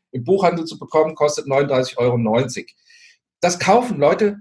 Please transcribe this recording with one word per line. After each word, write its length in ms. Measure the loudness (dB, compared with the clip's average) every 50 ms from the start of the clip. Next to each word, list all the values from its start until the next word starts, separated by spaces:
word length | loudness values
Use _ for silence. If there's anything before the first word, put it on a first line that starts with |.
| _ _
im 120 | -12 -8 0
Buchhandel 420 | 0 0 2 4 2 0 0 -6
zu 120 | -8 -12 -14
bekommen, 380 | -16 -2 0 0 0 0 0
kostet 320 | 0 0 0 0 -4 -4 -2
neununddreißig 500 | 0 0 0 2 0 -2 -2 -2 -2 -2
Euro 220 | 0 0 0 0
neunzig. 560 | 0 0 0 0 0 -2 -6 -10 -14 -14 _ _ _ _ _ _ _ _ _ _ _ _ _ _
Das 160 | -2 -2 -2 0
kaufen 400 | 2 4 4 4 2 0 -2 0
Leute, 400 | 2 2 2 2 0 0 -2 -4